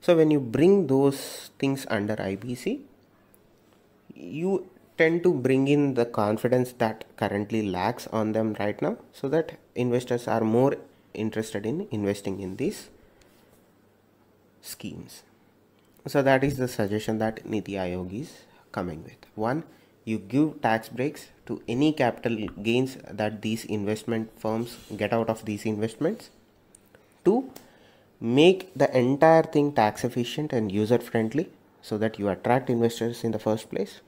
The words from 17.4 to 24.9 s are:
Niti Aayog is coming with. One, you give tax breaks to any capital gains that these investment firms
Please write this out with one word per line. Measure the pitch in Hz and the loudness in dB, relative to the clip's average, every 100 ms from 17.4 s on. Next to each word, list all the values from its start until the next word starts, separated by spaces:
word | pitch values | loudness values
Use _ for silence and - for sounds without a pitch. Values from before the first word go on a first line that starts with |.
| - | -6
Niti | 107 98 | -6 -6
Aayog | 98 92 90 92 98 | -6 -6 -6 -8 -10
is | 160 - - _ _ | -12 -16 -20 _ _
coming | - 90 80 | -8 -8 -8
with. | - - - - | -16 -20 -20 -6
One, | 110 143 165 - _ _ | -4 -4 -8 -20 _ _
you | - 110 | -6 -6
give | 95 127 156 147 | -2 0 0 0
tax | 117 113 - | 0 0 -2
breaks | 117 135 151 - _ - | -6 -6 -6 -20 _ -10
to | 117 - | -10 -4
any | 120 151 | 0 2
capital | 156 127 - 120 113 104 - | 2 0 0 -4 -4 -6 -6
gains | 104 120 131 - - | 0 0 0 -4 -16
that | 101 107 107 | -4 -4 -4
these | 107 113 - | -6 -6 -6
investment | 107 101 107 - 113 110 - | -6 -4 -4 -4 -4 -6 -8
firms | 113 110 120 - - | -4 -4 -6 -10 -16